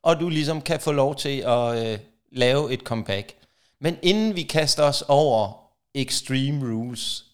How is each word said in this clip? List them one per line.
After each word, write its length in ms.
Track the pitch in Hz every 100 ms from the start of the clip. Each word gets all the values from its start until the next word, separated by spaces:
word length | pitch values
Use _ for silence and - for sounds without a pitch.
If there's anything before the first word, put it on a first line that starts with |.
| 165
og 120 | 165
du 100 | 170
ligesom 320 | 156 147 160
kan 180 | - 156 -
få 40 |
lov 240 | 147 135 143
til 220 | 147 139 104 120
at, 80 | 120 117
øh, 160 | 113 104 - _ _
lave 420 | 127 123 135 151
et 60 | 123
comeback. 480 | - 113 101 98 104 - _ _ _ _
Men 140 | 151 175 170
inden 260 | 208 220 185
vi 80 | 147 156
kaster 260 | 151 - 147
os 100 | 143 - 143
over 200 | 151 113 101 - _ _ _ 139
Extreme 640 | 131 - - 131 135 147 127
Rules 340 | 113 120 113 - - -